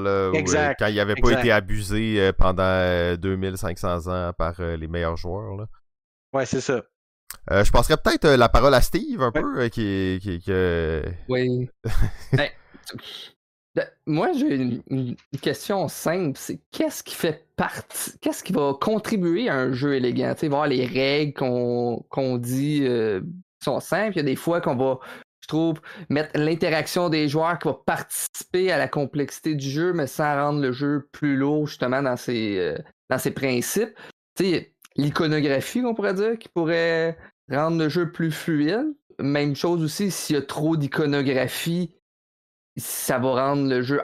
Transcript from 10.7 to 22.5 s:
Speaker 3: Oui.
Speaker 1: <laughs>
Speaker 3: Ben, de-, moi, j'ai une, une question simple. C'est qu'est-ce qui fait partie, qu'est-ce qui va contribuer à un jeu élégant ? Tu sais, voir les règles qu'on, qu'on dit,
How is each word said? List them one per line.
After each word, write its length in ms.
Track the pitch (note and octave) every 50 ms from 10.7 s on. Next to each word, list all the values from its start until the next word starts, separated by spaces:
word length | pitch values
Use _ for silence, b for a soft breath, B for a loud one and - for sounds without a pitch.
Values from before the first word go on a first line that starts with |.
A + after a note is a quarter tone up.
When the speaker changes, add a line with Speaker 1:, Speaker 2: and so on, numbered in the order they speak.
| E2+ E2+ D#2+ D#2 D#2+ D#2 - - F2 - - -
Speaker 3:
Oui. 400 | B2+ B2+ B2+ B2+ B2 B2+ B2 - - _
Speaker 1:
<laughs> 500 | - A2+ - - - G#2+ - - - -
Speaker 3:
Ben, 180 | C3+ C3 D3 - - - - - - - - - G#2 - B B B B B B B _ _ _ _ _ _ _ -
de-, 80 | D#3+ - - - _ -
moi, 260 | D#3+ D3+ D#3+ G#3+ F4+
j'ai 220 | E4+ B3 C#4+ D#4 D3
une, 280 | C3 C3 B2 A#2+ - - -
une 260 | C3+ C3 B2+ B2 - - _ - - -
question 480 | - D#3 C3+ - - - G3+ F#3+ D#3+ -
simple. 500 | - - - - F3 F#3+ F3+ C#3+ C3 -
C'est 220 | - - G2 - _ _
qu'est-ce 300 | - - D#4 D4+ - -
qui 120 | - - -
fait 320 | - - E3 D3+ - - _ _
partie, 560 | - F3+ - - - - - - - - - - -
qu'est-ce 240 | - D4+ D4+ - -
qui 80 | -
va 220 | F3 D3+ C#3+ C#3 C3+ -
contribuer 680 | - A3 A3 G#3 - - A3+ G3 F3 E3+ E3+ G3+ B3+ G#3+
à 60 | D3
un 160 | C3 B2+ C3
jeu 220 | C3+ B2 C#3+ C#3+ C#3
élégant ? 400 | C3+ B2 B2 B2 B2+ B2+ B2+ B2+
Tu 60 | -
sais, 80 | E3+ D3+
voir 180 | C#3 C#3+ D3+
les 180 | D3 C3 B2 B2+
règles 480 | A#2+ A#2+ C3 C3+ C#3 C#3+ D3 D3+ D3
qu'on, 720 | C3 - C#3 B2+ B2 B2 B2 A#2+ A#2+ A#2+ A#2+ A#2+ A#2 - - -
qu'on 260 | - C#3+ C3+ C3 B2
dit, 440 | B2 A#2+ A#2+